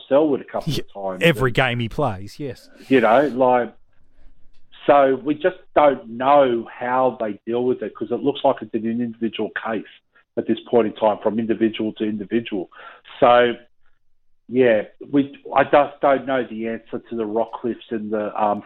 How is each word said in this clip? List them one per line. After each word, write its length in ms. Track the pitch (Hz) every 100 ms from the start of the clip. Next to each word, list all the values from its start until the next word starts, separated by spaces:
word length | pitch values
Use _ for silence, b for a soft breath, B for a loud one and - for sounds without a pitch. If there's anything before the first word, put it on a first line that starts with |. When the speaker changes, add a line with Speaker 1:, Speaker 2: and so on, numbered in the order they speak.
| -
Speaker 1:
Selwood 320 | 135 156 123
a 40 |
couple 280 | - 107 -
Speaker 2:
Yeah, 80 | 131
Speaker 1:
of 120 | -
times. 300 | 202 95 185
Speaker 2:
every 280 | 170 156 131
Speaker 1:
And, 40 |
Speaker 2:
game 240 | 117 131 120
he 100 | 113
plays, 520 | - 139 95 101 -
yes. 280 | 143 - - - -
Speaker 1:
you 120 | 131
know, 280 | 110 123 147
like, 440 | 120 127 123 113 - _ _ - - - - - - - -
so 320 | - 143 135 127
we 120 | 127
just 220 | 147 180 - - -
don't 320 | 147 127 113
know 580 | 117 131 147 131 120 113
how 440 | - 123 127 131 113
they 180 | 110 98 -
deal 180 | 120
with 180 | 123 120
it 120 | 104
'cause 160 | - 113
it 120 | 117
looks 180 | 131 -
like 120 | 139 131
it's 140 | 113
an 100 | 117 110
individual 640 | 117 120 113 113 107 104 -
case 200 | 113 110 - - _ b b -
at 100 | -
this 100 | 113 -
point 200 | 123 151
in 40 |
time, 240 | - 110 98
from 160 | 110 107
individual 540 | 113 107 113 107 110
to 100 | 101
individual. 640 | 107 107 95 117 117 101 82 B B B - -
So, 340 | 127 123 120 113 _ _ _ _ _ _ _ _ -
yeah, 340 | 120 127 107 98 - -
we, 260 | 139 139 - -
I 100 | 135
just 360 | 139 151 139 -
don't 260 | 147 135 123
know 180 | 131
the 240 | 113 110 113
answer 300 | 113 - 120
to 180 | - 117
the 80 |
Rockcliffes 680 | 107 110 113 - 123 110 -
and 200 | 117 107
the, 320 | 107 104 -
um, 200 | 107 104